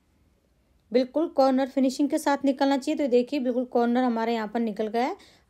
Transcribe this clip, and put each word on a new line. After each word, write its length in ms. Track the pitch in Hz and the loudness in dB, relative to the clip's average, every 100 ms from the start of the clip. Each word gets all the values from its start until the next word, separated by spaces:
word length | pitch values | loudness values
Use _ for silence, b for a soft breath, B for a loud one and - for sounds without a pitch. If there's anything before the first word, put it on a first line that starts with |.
| _ _ _ _ _ _ _ _ - | _ _ _ _ _ _ _ _ -2
बिल्कुल 360 | 226 254 294 330 | 0 0 0 -2
कॉर्नर 380 | 311 269 262 269 | 2 4 4 0
फिनिशिंग 400 | 269 262 254 294 | 0 0 2 0
के 80 | 302 | 0
साथ 260 | 302 277 | 0 0
निकलना 320 | 277 269 277 277 | 0 0 0 0
चाहिए। 220 | 277 311 | -2 -2
तो 80 | 285 | 2
देखिए 320 | 240 247 294 | 2 2 -2
बिल्कुल 240 | 254 240 247 | -2 -2 -2
कॉर्नर 360 | 247 233 240 | 0 0 2
हमारे 320 | 254 226 226 | 0 0 -2
यहाँ 140 | 233 214 | -2 -4
पर 120 | 233 | -4
निकल 280 | 233 202 214 | -4 -4 -4
गया 160 | 226 | -2
है। 120 | 262 403 b b | -2 -4 b b